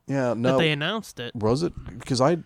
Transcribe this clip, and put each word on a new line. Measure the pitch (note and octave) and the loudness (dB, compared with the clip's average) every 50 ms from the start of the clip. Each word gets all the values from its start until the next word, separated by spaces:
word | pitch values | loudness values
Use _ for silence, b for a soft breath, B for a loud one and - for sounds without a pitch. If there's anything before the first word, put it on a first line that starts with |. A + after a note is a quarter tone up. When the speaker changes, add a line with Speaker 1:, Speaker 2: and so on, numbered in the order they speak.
| _ | _
Speaker 1:
Yeah, | - C#3 C#3 B2+ B2 | -4 -2 0 0 0
Speaker 2:
that | A2+ A2 | 0 2
Speaker 1:
no. | A#2 B2+ C3 | 2 2 4
Speaker 2:
they | C3 D#3+ D#3 | 4 4 2
announced | D3+ C#3+ D3+ F3 G#3+ A3+ - - - - | 0 0 -2 -4 -4 -4 -8 -10 -12 -12
it. | A#2+ A#2+ - | -12 -10 -6
Speaker 1:
Was | A#2+ G2+ G#2+ B2 D3 E3+ | 0 2 2 2 2 0
it? | E3+ - - - - - A#2 - | -4 -4 -8 -14 -14 -14 -14 -4
'Cause | - C#3 A2+ | -2 2 4
I, | C3 D3 F3 D#3+ - | 4 4 2 0 -4